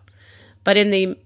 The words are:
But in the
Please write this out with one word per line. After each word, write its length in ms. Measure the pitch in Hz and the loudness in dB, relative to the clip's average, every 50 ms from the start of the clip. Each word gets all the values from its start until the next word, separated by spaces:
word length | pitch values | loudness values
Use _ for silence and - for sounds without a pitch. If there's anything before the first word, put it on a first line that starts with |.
| _ _ _ _ _ _ - - - - _ _ - | _ _ _ _ _ _ -20 -20 -20 -20 _ _ -2
But 140 | 196 196 | 0 2
in 140 | 208 208 208 | 2 2 0
the 260 | 196 190 190 185 - - _ | 0 -2 -2 -4 -6 -10 _